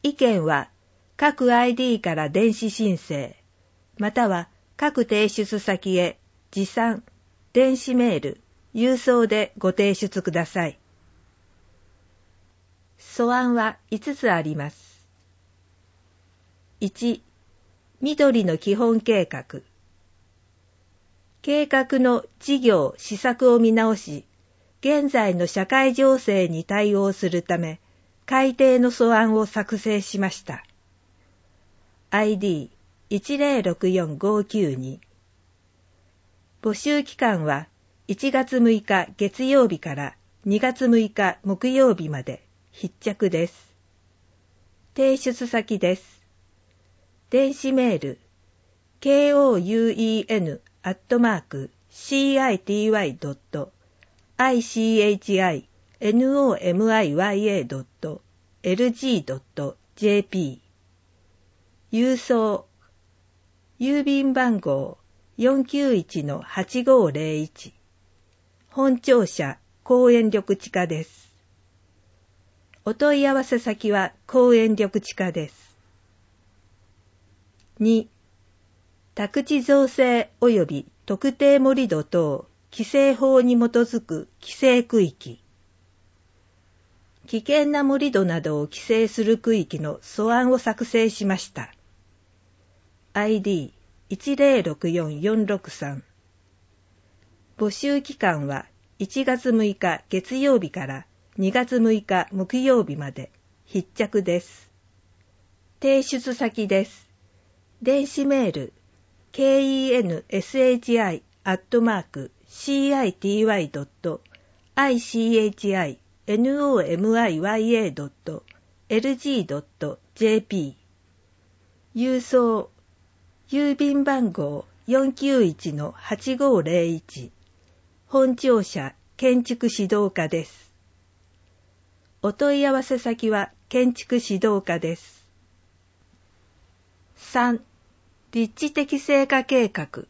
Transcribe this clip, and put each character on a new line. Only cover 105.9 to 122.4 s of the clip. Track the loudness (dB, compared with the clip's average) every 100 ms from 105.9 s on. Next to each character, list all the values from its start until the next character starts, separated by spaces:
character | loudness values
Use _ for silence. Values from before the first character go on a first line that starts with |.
| 2
出 | 0 -6 -6
先 | -4 -6 -4 0
で | 0 -2
す。 | -10 _ _ _ _ _ _ _ _
電 | 0 0 -2
子 | -4 0
メ | 0 0
ー |
ル、 | -4 -12 _ _ _ _ _ _
ケ | -2 2 4
ー | 2 -2 0
イ |
ー | 0
エ |
ヌ | 0 -6 -6
エ | -6
ス | -4 2
エ | 2
イ | 2
チ | 0 0
ア | 0
イ | -6 _ _
ア | -4
ッ | -4 _
ト | 0
マ | 2 0
ー |
ク | -6 -14 -14 _ _
シ | -12 -4 0 2
ー | 0
ア |
イ | -2
テ | -4 -4
ィ | 0
ー | 0
ワ | 0
イ | -4
ド | -8
ッ | -12 _
ト | -8 -8 _ _ _ _ _ -2
ア | 0
イ | 0
シ | -2 -2 2
ー | 2
エ | 0
イ |
チ | -2 -4 -2
ア | -4
イ | -8 _ _ -4
エ | 0
ヌ | 0 0 2
オ | 0
ー | 0
エ | 0
ム | 0 2
ア | 0
イ | -2
ワ | -2 -2
イ | 0 0
エ | 0
ー |
ド | -6 -14
ッ | _
ト | -14 -14 _ _ _ _ _
エ | -2
ル | -2 -4
ジ | -4
ー | -4 -4
ド | -8
ッ | -10 _
ト | -10 -10 _ -2
ジ | 0
ェ | 0
ー |
ピ | -2 -6 -6 -12 _ _ _ _ _ _ _ _ _ _ _ -4
ー。 |
郵 | -2 -2
送、 | 2 2